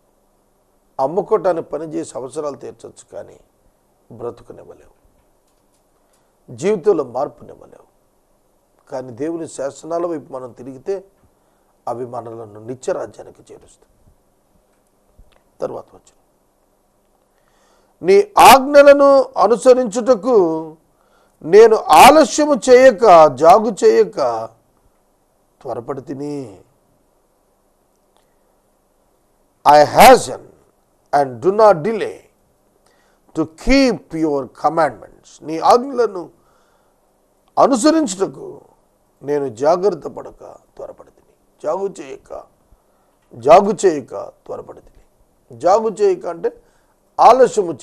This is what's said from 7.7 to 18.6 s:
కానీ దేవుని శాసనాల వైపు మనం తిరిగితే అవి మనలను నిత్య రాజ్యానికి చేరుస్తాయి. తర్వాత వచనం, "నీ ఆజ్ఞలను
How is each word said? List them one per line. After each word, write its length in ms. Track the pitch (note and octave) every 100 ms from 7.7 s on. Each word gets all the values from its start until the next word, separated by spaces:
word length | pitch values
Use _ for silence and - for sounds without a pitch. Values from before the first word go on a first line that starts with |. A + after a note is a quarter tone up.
| - _ _ _ _ _ _ _ _ _ _ _
కానీ 240 | C3+ B2+
దేవుని 360 | A2+ D#3 E3+ D3
శాసనాల 580 | - C3+ C3 D#3+ E3+ F3
వైపు 260 | D#3+ B2
మనం 200 | C3 B2+
తిరిగితే 520 | G#2+ C3+ C3 B2+ G3 - _ _ _ _ _ _ _ -
అవి 180 | A#2+ B2
మనలను 600 | B2 A2+ A2+ A2 G#2 A2
నిత్య 260 | B2+ -
రాజ్యానికి 600 | E3 G#2+ G2+ - - -
చేరుస్తాయి. 640 | - _ _ _ _ _ _ _ _ _ _ _ _ _ _ _ _ _ _ _ -
తర్వాత 240 | - B2+ -
వచనం, 220 | _ _ _ _ _ _ _ _ _ _ _ _ _ _ _ _ _ _ _ _ _ E3
"నీ 260 | G3 G3+ -
ఆజ్ఞలను 840 | F#3 C4+